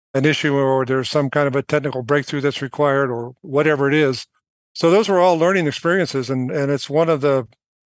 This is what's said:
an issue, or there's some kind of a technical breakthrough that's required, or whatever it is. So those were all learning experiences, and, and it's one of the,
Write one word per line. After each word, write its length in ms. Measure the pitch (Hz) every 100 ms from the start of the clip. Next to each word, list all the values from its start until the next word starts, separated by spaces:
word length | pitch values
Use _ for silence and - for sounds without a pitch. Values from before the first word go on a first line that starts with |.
| _
an 100 | 135
issue, 300 | 143 143 151
or 300 | 139 135 135
there's 240 | 127 131 127
some 200 | 151 139
kind 200 | 151 143
of 80 | 131
a 60 |
technical 400 | - 151 139 135
breakthrough 380 | 120 147 131 147
that's 220 | 139 135
required, 480 | 135 - 147 139 135
or 240 | 120 120 131
whatever 480 | 185 139 147 147 139
it 60 |
is. 320 | 151 143 123 - _ _ _ _
So 160 | - 165
those 180 | 190 202
were 100 | 190
all 180 | 180 170
learning 300 | 170 190 156
experiences, 640 | - 165 185 170 139 120
and, 220 | 131 127
and 180 | 156 139
it's 180 | 143 -
one 200 | 147 165
of 120 | 156
the, 260 | 143 135 117 _ _ _